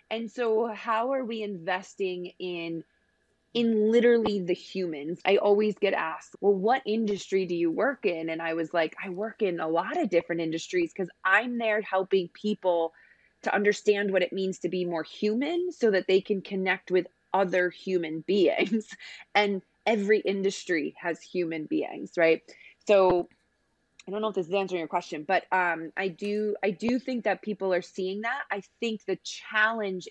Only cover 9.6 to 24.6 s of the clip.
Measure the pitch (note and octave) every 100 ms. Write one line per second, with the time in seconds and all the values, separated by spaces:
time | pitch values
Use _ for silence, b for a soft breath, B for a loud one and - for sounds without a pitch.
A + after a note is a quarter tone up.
9.6 | D#3+ E3 F#3+ E4 D4+ E3+ - E3+ E3 D#3+
10.6 | - F3+ E3+ - F3+ - F#3 G3 B3 A#3+
11.6 | A3+ G#3+ G3+ F#3+ F#3+ G3 F3 - G#3+ G#3
12.6 | F#3 E3+ E3 b b b b _ A3 G3+
13.6 | G3+ G3+ - G3+ G3+ F#3+ F3+ F#3+ F#3+ F3+
14.6 | F3 F3+ F3 E3+ D#3+ - G#3+ A3 C#4+ F4
15.6 | F4+ D#4+ A3+ F#3+ G3 F#3+ - G3+ - G3
16.6 | F#3 F#3+ - F3+ F3 - _ F#3 G3 F3+
17.6 | F3+ - - F#3 E3 D#3+ D#3+ G3+ E3+ -
18.6 | G3 A3 - - B B B G3 G#3 G3
19.6 | - _ - A3 G3 G#3+ - G3 G3 F#3+
20.6 | - E3+ D3 - F3 D#3+ - F#3 E3+ E3
21.6 | D3+ D#3 - - - - E3 E3 - B
22.6 | B B - G3+ F#3 F3+ - _ _ _
23.6 | _ _ _ - - G3+ A3 G3+ E3 G3